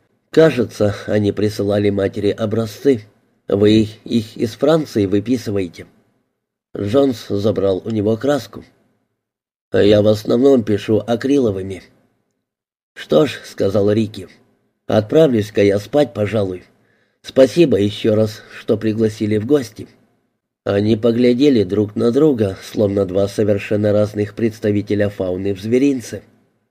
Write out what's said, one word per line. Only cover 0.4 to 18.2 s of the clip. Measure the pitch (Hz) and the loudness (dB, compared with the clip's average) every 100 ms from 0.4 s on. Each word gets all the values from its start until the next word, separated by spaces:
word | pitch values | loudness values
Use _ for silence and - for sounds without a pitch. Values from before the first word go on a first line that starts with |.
| 160 123 101 - 104 - - | 4 4 -4 0 -2 -2 -2
они | 107 101 | 0 0
присылали | 95 104 104 101 104 104 | 0 -2 -2 -2 0 0
матери | 101 98 104 101 | 0 -2 -2 -2
образцы. | 87 110 110 110 - 143 120 - _ _ _ - | -2 -2 -4 -4 -2 0 0 -2 _ _ _ -4
Вы | 101 104 110 107 - | 2 4 4 2 -6
их | - 120 107 - | -4 -4 -4 -6
из | 113 | -6
Франции | - 139 165 139 113 98 | -2 2 2 0 -2 0
выписываете?» | 101 110 127 113 101 90 - 87 _ _ _ _ _ _ _ _ - | 0 -2 -4 -4 -6 -6 -10 -20 _ _ _ _ _ _ _ _ -8
Джонс | 101 135 139 110 - | -2 2 2 -2 -6
забрал | 101 107 95 98 92 | -2 -2 0 0 -2
у | 113 | -4
него | 110 101 110 | -2 -2 -2
краску. | 135 143 - - - _ _ _ _ _ _ _ _ _ _ | -2 -4 -6 -18 -20 _ _ _ _ _ _ _ _ _ _
«Я | 101 101 104 | 2 4 4
в | 104 | 4
основном | 107 - 120 139 131 | 0 0 2 4 4
пишу | 107 101 - 107 | 2 -2 -2 -2
акриловыми». | - 117 135 143 117 95 95 92 - _ _ _ _ _ _ _ _ _ _ | -2 -4 0 0 0 -2 -8 -12 -18 _ _ _ _ _ _ _ _ _ _
«Что | - - 156 143 | -16 0 2 2
ж», | - | -2
сказал | - - 101 101 101 | -12 -4 -2 0 2
Рики, — | 107 107 107 87 _ _ _ _ _ - | 0 -2 -6 -18 _ _ _ _ _ -2
«отправлюсь-ка | 107 107 151 156 113 101 110 | 0 2 4 4 2 -2 2
я | 101 101 | 2 2
спать, | - 147 143 | -2 -2 0
пожалуй. | 107 101 110 95 90 - _ _ _ _ _ | -2 -4 -2 -4 -8 -16 _ _ _ _ _
Спасибо | - 131 131 170 156 98 | -2 4 4 4 2 2
еще | 104 104 113 | 0 -2 0
раз, | 107 | 2